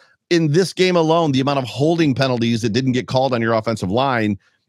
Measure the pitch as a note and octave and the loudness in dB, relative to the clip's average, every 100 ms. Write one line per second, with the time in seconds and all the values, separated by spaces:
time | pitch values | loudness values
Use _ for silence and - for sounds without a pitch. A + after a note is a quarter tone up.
0 | _ _ _ F3 D#3+ D3+ F3+ - F#3 F3 | _ _ _ 0 2 2 0 0 2 2
1 | D#3+ E3 D#3+ C3 C3+ C#3 A#2+ A#2 D3+ E3+ | 2 2 2 0 0 -2 -4 -2 0 2
2 | D#3 B2 C3+ A#2+ A#2 A#2 A#2 G#2+ C3 B2 | 0 2 0 0 0 0 0 0 0 -2
3 | G#2 B2+ C3 B2 A2+ A2+ A2 A2+ F#2+ A2 | -2 -2 0 0 0 0 -2 -4 -2 0
4 | C#3 A#2+ G#2+ G2 _ _ | 0 0 -2 -4 _ _